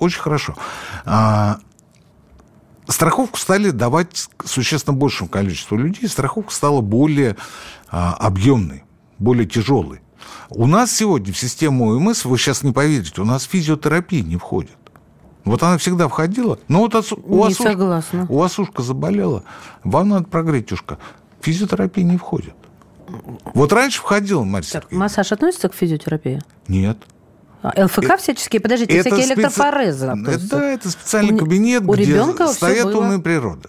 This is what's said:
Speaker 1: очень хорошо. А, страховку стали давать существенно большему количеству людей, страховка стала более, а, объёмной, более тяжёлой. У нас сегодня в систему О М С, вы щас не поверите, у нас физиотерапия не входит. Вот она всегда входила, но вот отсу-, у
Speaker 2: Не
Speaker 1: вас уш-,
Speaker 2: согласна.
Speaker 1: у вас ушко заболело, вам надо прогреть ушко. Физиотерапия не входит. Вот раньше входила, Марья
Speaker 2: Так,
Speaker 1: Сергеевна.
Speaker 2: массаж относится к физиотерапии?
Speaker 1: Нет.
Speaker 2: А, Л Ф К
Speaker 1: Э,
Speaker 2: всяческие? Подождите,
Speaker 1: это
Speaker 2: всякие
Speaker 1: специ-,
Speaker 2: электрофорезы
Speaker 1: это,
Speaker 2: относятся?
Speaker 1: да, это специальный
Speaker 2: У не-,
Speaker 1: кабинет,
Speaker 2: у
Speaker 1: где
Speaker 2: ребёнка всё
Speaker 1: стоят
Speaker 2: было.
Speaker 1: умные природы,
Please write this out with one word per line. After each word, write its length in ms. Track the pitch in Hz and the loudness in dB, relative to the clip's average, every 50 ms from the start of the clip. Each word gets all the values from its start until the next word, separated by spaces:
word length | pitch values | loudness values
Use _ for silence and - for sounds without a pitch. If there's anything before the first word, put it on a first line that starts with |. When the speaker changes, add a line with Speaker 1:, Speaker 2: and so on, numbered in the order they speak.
Speaker 1:
очень 200 | 165 175 170 - | -2 -2 -2 -4
хорошо. 340 | - 151 151 139 - - - - - - - - - - - - - | -2 -2 -2 -2 -2 -6 -8 -10 -12 -12 -12 -14 -14 -14 -14 -12 -4
А, 540 | - 98 110 110 107 107 107 104 104 104 - - - _ _ _ _ _ _ _ _ _ _ _ _ - - _ _ _ _ _ _ - - - | 0 2 2 4 4 4 2 2 0 -2 -4 -8 -16 _ _ _ _ _ _ _ _ _ _ _ _ -20 -20 _ _ _ _ _ _ -20 -16 -8
страховку 520 | - - - 165 160 - - 262 - - - | -6 -2 0 0 2 2 2 0 -2 -4 -6
стали 320 | - - 190 202 208 196 | -2 0 2 2 2 0
давать 580 | 143 107 120 120 131 165 180 170 - - - - _ - - | 0 0 0 2 2 0 0 -2 -6 -10 -12 -12 _ -14 -10
существенно 520 | - - 135 120 - 156 143 - - 143 | -6 -4 -2 -2 0 -2 -2 0 -2 0
большему 320 | 131 143 131 - - 95 85 | 2 2 0 0 -2 -6 -4
количеству 480 | - 98 101 98 82 - - - 104 | -2 -2 -2 -2 -4 -6 -6 -4 -2
людей, 320 | 107 131 165 196 - 247 190 | -2 0 -2 -2 -4 -6 -4
страховка 440 | - - - 131 - 220 208 - - | -2 -2 -2 -2 -2 -4 -8 -8 -4
стала 260 | - - 147 147 135 | -2 0 2 2 2
более, 560 | 110 98 107 120 143 156 151 143 139 117 98 - - - - - - - - - - - | 2 2 2 4 4 4 4 2 2 2 0 -4 -10 -16 -18 -18 -18 -18 -20 -20 -14 -8
а, 240 | - 85 87 87 85 | -4 -2 -2 -2 -2
объёмной, 720 | - - 107 95 92 98 131 139 120 92 76 69 69 - _ _ _ _ _ _ - | 0 0 0 0 2 4 4 4 4 2 -2 -6 -12 -18 _ _ _ _ _ _ -2
более 280 | 98 117 123 120 110 | 0 2 2 2 2
тяжёлой. 540 | 85 - 117 104 127 143 117 82 71 - - - _ _ _ - - - - - - | 0 0 -2 0 2 2 2 0 -2 -8 -14 -20 _ _ _ -20 -20 -20 -20 -20 -10
У 160 | - 101 117 | -2 2 4
нас 240 | 131 165 214 247 226 | 4 4 4 4 2
сегодня 400 | - - 220 208 180 127 95 101 | 0 0 2 2 2 0 0 -4
в 60 | 90 - | -6 -4
систему 520 | 127 123 - - 160 151 135 127 120 110 | -6 -6 -4 -2 0 0 2 2 2 2
О 40 | 110 | 2
М 120 | 123 170 220 | 2 2 2
С, 160 | 233 - - | 0 -2 0
вы 140 | 123 127 113 | 0 0 0
щас 240 | - 147 131 - | 2 0 -2 0
не 100 | - 139 | 0 0
поверите, 480 | 113 131 143 151 151 123 90 78 - - | 2 2 2 2 0 0 -2 -6 -6 -2
у 40 | 98 | 0
нас 200 | 110 127 135 - | 0 0 -2 -2
физиотерапия 800 | - - 185 156 151 156 147 - 151 151 175 175 - 180 143 | -2 -2 -2 0 0 -2 0 0 0 0 0 0 -2 -2 -2
не 140 | 95 80 85 | -2 -2 -4
входит. 340 | 87 - - - 95 - - - _ _ - - - _ _ _ _ - - - _ - | -6 -6 -4 -6 -6 -6 -6 -12 _ _ -20 -20 -20 _ _ _ _ -20 -20 -20 _ -2
Вот 180 | 101 110 123 | -2 0 2
она 160 | 165 170 180 160 | 2 2 2 2
всегда 300 | - 185 180 175 175 135 | 0 0 0 2 0 0
входила, 500 | - - 156 170 202 254 247 214 123 - - - | 0 0 -2 0 0 0 0 -2 -2 -4 -2 2
но 120 | 139 185 | 4 4
вот 140 | 226 226 226 | 4 4 2
отсу-, 260 | 226 214 - 220 - - | 0 -2 -2 -6 -10 -4
у 100 | 175 196 | 0 2
Speaker 2:
Не 60 | 185 | 4
Speaker 1:
вас 100 | 214 220 190 - | 4 4 2 2
уш-, 20 | |
Speaker 2:
согласна. 640 | - 220 208 180 196 190 175 165 156 - - 175 180 170 | 0 0 2 2 0 0 0 0 -2 -4 -4 -4 -2 0
Speaker 1:
у 100 | 123 143 | 2 2
вас 200 | 175 180 - - | 2 2 0 -2
ушко 240 | 196 - - - | -4 -4 -4 -6
заболело, 640 | 123 120 131 135 147 170 202 208 190 175 135 98 - - - - - - - - - | -4 -4 -4 -4 -2 -2 0 0 0 0 -2 -4 -6 -12 -18 -20 -20 -20 -20 -10 -4
вам 240 | - 104 147 185 208 | 0 0 2 2 2
надо 160 | 202 190 170 | 2 0 0
прогреть 480 | - - 165 165 165 151 123 107 - | -2 -2 -2 0 0 0 -2 -2 -4
ушко. 260 | 98 87 - - 73 - - - - - _ _ _ - | -8 -8 -8 -10 -14 -14 -16 -20 -20 -20 _ _ _ -8
Физиотерапия 640 | - 156 160 180 208 180 - 214 196 185 - 202 180 | -4 -4 -2 -2 -2 -2 -2 -2 -2 -2 0 0 2
не 120 | 175 180 | 2 2
входит. 380 | 175 - - - - - - - - - - - - - - _ - - - - - - - - - - - - | 0 -2 -4 -6 -6 -6 -10 -16 -20 -20 -20 -20 -20 -20 -20 _ -20 -20 -18 -16 -16 -14 -16 -16 -16 -14 -2 2
Вот 180 | - 143 147 | 2 4 4
раньше 280 | 202 233 262 277 220 - | 4 4 4 2 0 -4
входила, 420 | - - 202 208 202 196 202 151 110 | -2 0 0 0 2 0 0 0 0
Марья 240 | 95 98 95 87 - | 0 -2 -4 -4 -6
Speaker 2:
Так, 120 | - 156 - | -8 -10 -10
Speaker 1:
Сергеевна. 200 | - - 185 190 | -6 -4 -2 -2
Speaker 2:
массаж 280 | 208 202 - 190 - | 0 0 -2 0 0
относится 360 | 214 202 302 349 359 - - 185 | 0 0 2 0 0 0 -2 -4
к 60 | - | -2
физиотерапии? 680 | - 190 170 160 151 - - 160 156 - 131 131 143 - - _ _ _ | -2 0 0 0 -2 -2 -4 -4 -2 -2 -4 -4 -4 -8 -12 _ _ _
Speaker 1:
Нет. 320 | - 92 95 95 101 110 107 - - _ _ _ - _ _ _ _ - - | -2 0 2 2 0 0 -4 -8 -18 _ _ _ -20 _ _ _ _ -14 -8
Speaker 2:
А, 120 | - - - | -6 -2 2
Л 120 | - 196 | 2 2
Ф 100 | 185 - | 2 2
К 80 | - - | 2 2
Speaker 1:
Э, 120 | - 359 381 | 2 2 2
Speaker 2:
всяческие? 420 | - - 254 - - - - 214 | 0 -2 -4 -4 -4 -2 -2 0
Подождите, 340 | - 214 247 240 233 190 156 | 0 0 0 0 2 2 2
Speaker 1:
это 120 | 175 185 247 | 2 4 2
Speaker 2:
всякие 180 | 202 202 - | 2 2 2
Speaker 1:
специ-, 140 | 262 262 214 | 2 2 2
Speaker 2:
электрофорезы 640 | 220 277 - 285 285 294 294 285 247 185 147 131 131 | 2 2 2 2 2 2 2 2 0 0 0 -2 -4
Speaker 1:
это, 80 | 131 | -4
Speaker 2:
относятся? 360 | 123 104 104 131 151 170 180 208 | -4 -4 -2 -2 -4 -4 -2 -2
Speaker 1:
да, 220 | 277 285 294 277 | -2 -2 -2 -2
это 200 | 269 - - 185 | -4 -4 -6 -8
специальный 400 | 165 - - - - 214 208 208 | -8 -8 -6 -2 0 2 2 2
Speaker 2:
У 20 | |
не-, 60 | 214 220 | 2 2
Speaker 1:
кабинет, 420 | 160 156 180 196 214 240 247 247 196 185 | 2 2 2 2 2 2 2 2 2 2
Speaker 2:
у 40 | |
Speaker 1:
где 120 | 208 196 202 | 2 4 4
Speaker 2:
ребёнка 400 | 151 151 196 240 311 370 - 349 | 4 4 4 2 2 2 2 0
всё 100 | 311 262 | 0 0
Speaker 1:
стоят 300 | - - 170 - 233 240 190 | 0 0 2 2 2 2 2
Speaker 2:
было. 80 | 214 220 | 2 2
Speaker 1:
умные 160 | 202 196 196 190 | 2 2 0 0
природы, 440 | 160 165 170 156 123 104 80 67 - | 0 0 0 0 -2 -4 -6 -8 -12